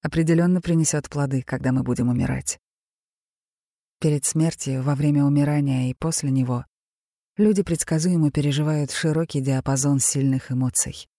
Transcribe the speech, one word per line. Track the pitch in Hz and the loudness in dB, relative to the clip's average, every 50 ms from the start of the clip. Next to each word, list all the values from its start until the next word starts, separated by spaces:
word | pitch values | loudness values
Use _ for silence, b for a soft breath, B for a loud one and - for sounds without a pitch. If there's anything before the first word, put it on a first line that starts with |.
определённо | _ 160 - 170 165 160 165 165 170 175 180 180 | _ -2 0 0 2 4 4 4 4 4 2 2
принесёт | 170 175 170 165 160 - - 151 139 - | 2 2 2 2 2 2 0 -2 -4 -4
плоды, | - 143 143 135 135 131 | -4 -2 -2 0 0 -2
когда | 127 - - 127 139 131 | -4 -4 -8 -4 0 0
мы | 127 131 123 | 0 2 0
будем | 123 123 127 120 123 | 0 0 0 0 0
умирать. | 123 123 117 - - 65 - - - - _ _ _ _ _ _ _ _ _ _ _ _ _ _ _ _ _ _ _ _ _ _ _ _ _ _ _ _ | 0 0 0 -2 -4 -4 -6 -8 -10 -10 _ _ _ _ _ _ _ _ _ _ _ _ _ _ _ _ _ _ _ _ _ _ _ _ _ _ _ _
Перед | - 156 147 147 - | 0 0 0 0 -2
смертью, | - - 160 156 165 - - - 139 131 131 131 | -2 0 0 0 0 -2 -4 -6 -6 -4 -2 -2
во | 143 147 | -2 -2
время | 131 143 147 147 143 143 | 0 2 2 4 4 4
умирания | 143 143 143 143 147 147 147 143 139 135 131 127 127 | 4 4 4 2 2 2 0 0 0 0 0 -2 -2
и | 131 | -4
после | _ - 160 165 - - 143 | _ -6 -4 -4 -4 -2 0
него | 131 135 131 123 127 120 120 _ _ _ _ _ _ _ _ _ _ _ _ _ _ - | 0 0 0 0 -2 -6 -6 _ _ _ _ _ _ _ _ _ _ _ _ _ _ 0
люди | 208 214 214 190 190 | 2 2 4 2 0
предсказуемо | - 170 156 - - 165 160 156 185 180 165 156 147 | 0 -2 -4 -2 -2 -2 0 2 2 2 2 2 2
переживают | - - 143 147 139 143 151 151 156 151 147 135 | 2 0 0 0 0 0 0 0 0 -2 -2 -4
широкий | - - - 160 151 160 165 160 - 143 | -4 -2 -2 0 0 0 -2 -2 -4 -4
диапазон | 131 135 135 131 - - 135 135 135 143 143 135 | -2 0 0 0 0 0 -2 0 2 2 2 2
сильных | - - - 139 135 139 131 131 - - | 0 0 0 0 0 0 0 0 -2 -4
эмоций. | - 127 127 127 - - - - - - - _ _ | -2 -2 -2 0 0 -2 -4 -4 -6 -14 -16 _ _